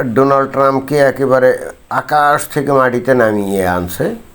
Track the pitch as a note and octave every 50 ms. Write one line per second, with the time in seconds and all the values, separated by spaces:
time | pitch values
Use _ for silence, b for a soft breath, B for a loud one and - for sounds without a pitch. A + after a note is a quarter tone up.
0 | C#3+ B2 A2 C3 C3+ C3+ C#3 C3+ C3+ C3+ C3+ C3+ C#3 C3+ C3+ C3+ C3+ C#3 D3 D3
1 | C#3 C3+ B2 C3 C#3 B2+ B2+ C3 B2+ B2+ B2 - - - - - _ - - C3
2 | C3 - D3+ D3+ D3 D3 D3 - - - - D3+ C3+ C#3+ C#3 C3+ C3 B2+ A#2+ B2
3 | A#2+ C3+ C3 B2 A#2 A2 G#2+ G#2 G2+ G2 G2 G2 F#2 F2+ F2 F2+ F2 F2+ - -
4 | - G#3+ A#3 A3+ - - -